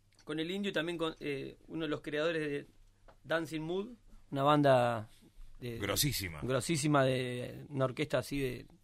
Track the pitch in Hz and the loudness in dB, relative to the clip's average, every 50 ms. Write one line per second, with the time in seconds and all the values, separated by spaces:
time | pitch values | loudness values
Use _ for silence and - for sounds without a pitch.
0 | _ _ _ _ - - 151 156 160 170 185 196 202 202 160 160 156 170 175 165 | _ _ _ _ -10 -8 -4 -4 -4 -4 -4 -2 -2 0 0 0 -2 -2 -2 -2
1 | 165 160 160 - - 147 143 135 135 131 - - - - - 160 165 151 151 147 | -2 -4 -4 -4 -6 -6 -6 -6 -6 -10 -12 -14 -16 -10 -6 -6 -4 -2 -4 -4
2 | 151 156 147 147 151 170 170 160 156 147 143 143 139 - - - - - _ _ | -4 -4 -2 0 0 0 0 0 -2 -2 -4 -6 -8 -10 -18 -20 -20 -20 _ _
3 | _ - - - _ 131 151 165 165 143 151 156 156 160 175 190 202 240 247 - | _ -20 -20 -20 _ -2 -2 -2 -2 -2 -6 -6 -6 -4 -4 -4 -4 -6 -10 -18
4 | _ - - - - - 147 139 139 143 151 147 143 139 135 127 120 120 117 113 | _ -20 -20 -20 -14 -6 -2 2 4 6 6 8 8 8 8 8 6 4 2 -2
5 | 107 - - - - - _ - - - - - 127 120 117 113 104 95 98 - | -4 -8 -14 -20 -20 -20 _ -18 -16 -16 -16 -12 -10 -10 -8 -6 -2 -2 0 2
6 | - 147 113 - 98 87 80 73 - 120 131 131 120 - 170 151 135 156 147 143 | 2 2 0 -2 -4 -6 -6 -6 -4 -2 -2 -2 0 0 -2 0 2 4 4 6
7 | 131 131 131 127 127 123 123 123 123 117 120 127 135 - 147 135 131 127 120 - | 6 4 2 0 -2 -4 -4 -6 -6 -8 -10 -12 -14 -8 -2 0 0 0 0 -2
8 | 151 147 - 131 123 - 143 143 139 127 123 117 110 - - - | -4 0 0 -2 -2 -2 -4 -2 -2 -4 -4 -6 -12 -16 -20 -20